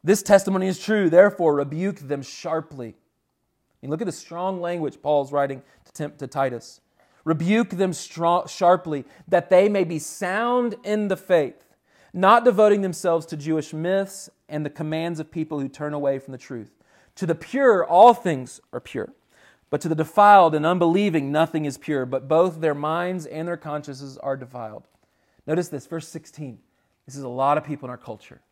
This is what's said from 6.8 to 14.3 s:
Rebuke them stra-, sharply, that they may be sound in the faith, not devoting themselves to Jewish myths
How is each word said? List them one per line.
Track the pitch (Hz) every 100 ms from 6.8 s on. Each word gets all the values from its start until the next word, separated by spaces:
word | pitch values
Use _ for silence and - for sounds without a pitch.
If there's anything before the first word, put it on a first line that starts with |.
| _ _ _ _
Rebuke | - 160 170 220 240
them | 180 190
stra-, | 170 - - 170 175 -
sharply, | - 175 180 180 147 127 - -
that | 175 170
they | 180 202
may | 202
be | 170 160
sound | - - 185 196 240 247 240 202
in | - 214 208
the | 190
faith, | - 175 135 - _ _ _ _ _
not | 180 190 233
devoting | 240 196 214 208
themselves | 190 165 185 165 156
to | 160
Jewish | 147 160 147
myths | 156 170 196 196 - -